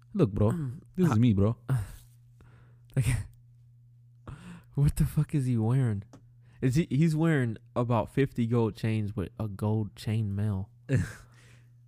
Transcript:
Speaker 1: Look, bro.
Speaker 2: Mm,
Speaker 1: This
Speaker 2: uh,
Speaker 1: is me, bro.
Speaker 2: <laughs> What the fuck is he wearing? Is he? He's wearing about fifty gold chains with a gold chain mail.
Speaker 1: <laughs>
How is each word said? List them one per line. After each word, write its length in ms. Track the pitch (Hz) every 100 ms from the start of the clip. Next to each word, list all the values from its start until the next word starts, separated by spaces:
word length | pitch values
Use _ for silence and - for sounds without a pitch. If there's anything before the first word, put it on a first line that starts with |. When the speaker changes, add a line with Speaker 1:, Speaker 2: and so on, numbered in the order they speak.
| -
Speaker 1:
Look, 180 | 202 107
bro. 200 | 208 107
Speaker 2:
Mm, 200 | 170 135 143 - -
Speaker 1:
This 120 | 175
Speaker 2:
uh, 40 |
Speaker 1:
is 60 | 110
me, 140 | 123
bro. 220 | 98 98 - -
Speaker 2:
<laughs> 1300 | 131 95 - - - - - - - - - - - 123 120 - - - - - - - - - - - - 180 175 - -
What 200 | 147 -
the 100 | 156
fuck 300 | - 147 147
is 100 | 127
he 120 | 117
wearing? 460 | 110 131 123 101 - - - - - -
Is 140 | 127 127
he? 120 | 175
He's 260 | 131 165 151
wearing 420 | 165 151 120 110 - -
about 380 | 120 117 -
fifty 320 | - 135 - 113
gold 280 | 120 110 -
chains 400 | 113 110 104 107
with 140 | 90 -
a 80 | 107
gold 480 | 95 107 110 104 -
chain 400 | - 110 107 98
mail. 340 | 107 95 95 - -
Speaker 1:
<laughs> 100 | 135 85 - - - - - - -